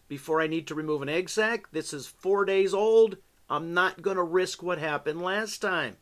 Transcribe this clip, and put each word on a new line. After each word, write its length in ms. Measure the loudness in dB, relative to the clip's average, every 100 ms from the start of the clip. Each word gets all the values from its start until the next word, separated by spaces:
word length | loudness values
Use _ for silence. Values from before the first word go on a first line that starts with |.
| -14
before 360 | -14 -2 0
I 60 | 0
need 180 | -2 -6
to 80 |
remove 260 | -6 -2 -2
an 80 | -2
egg 220 | -4 -2
sac. 400 | 0 0 -2 -6
This 220 | -8 -8
is 120 | -10 -14
four 380 | -8 0 2
days 300 | 2 4 2
old. 420 | 2 6 6 6 2 _ _ -6
I'm 240 | -4 0
not 300 | 2 2 0
gonna 200 | -4 -2
risk 400 | 0 0 0 -6
what 140 | -6 -4
happened 460 | -2 -2 -4 -4
last 400 | -4 -4 -4 -4
time. 340 | -2 0 -2 -6